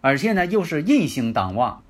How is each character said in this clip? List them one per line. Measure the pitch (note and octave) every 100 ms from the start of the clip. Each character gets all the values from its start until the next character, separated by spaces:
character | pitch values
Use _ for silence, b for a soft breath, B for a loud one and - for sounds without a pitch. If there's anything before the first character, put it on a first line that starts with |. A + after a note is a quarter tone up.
而 | C3+ C#3
且 | G#3
呢， | G3 F3
又 | G#3
是 | E3+ D#3
印 | F3 C#4+ D3+
星 | C3 A#2
当 | A2 F#2 G2
旺。 | B2 -